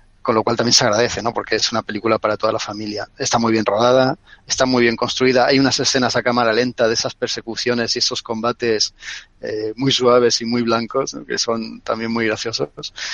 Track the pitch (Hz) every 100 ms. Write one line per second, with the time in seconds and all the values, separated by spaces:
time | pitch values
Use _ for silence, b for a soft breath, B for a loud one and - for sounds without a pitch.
0 | B _ - 110 107 110 120 113 127 104
1 | 117 - 113 117 104 110 - 113 - 107
2 | 113 110 107 107 110 110 - 101 107 104
3 | - - 135 123 117 110 104 104 120 131
4 | 131 151 b b - - 131 127 120 113
5 | 120 - 131 127 127 139 135 123 131 135
6 | 120 120 123 120 117 110 127 120 113 113
7 | 127 - 120 - 113 107 123 120 113 117
8 | - 120 - 113 117 120 120 107 - _
9 | B B B _ - 110 107 110 135 131
10 | 123 123 120 - 117 120 117 117 113 135
11 | - - 143 120 - 113 113 117 - 113
12 | 113 113 113 107 117 107 147 - - B
13 | B